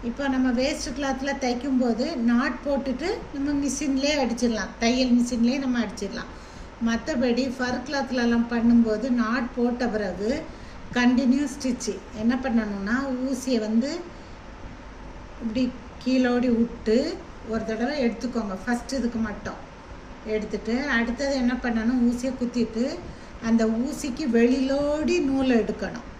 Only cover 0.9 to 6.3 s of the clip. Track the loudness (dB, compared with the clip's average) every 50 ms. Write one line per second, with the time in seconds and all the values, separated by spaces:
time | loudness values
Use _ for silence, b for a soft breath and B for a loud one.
0.9 | -4 -4 -2 -2 -2 -2 -2 -2 -2 0 0 -2 -2 -2 0 0 2 2 4 2
1.9 | 2 2 0 -2 0 0 2 4 4 4 2 2 -2 -2 -2 0 0 0 0 -2
2.9 | -4 -2 -2 -2 -2 -2 -6 -8 -6 -2 -2 0 0 0 0 0 -2 0 0 0
3.9 | 2 2 2 2 2 2 2 0 0 0 0 0 2 0 -4 -6 -4 0 2 2
4.9 | 4 4 4 6 6 4 4 2 2 2 4 4 4 2 0 0 0 0 0 -2
5.9 | -4 -6 -8 -6 -6 -8 -10 -10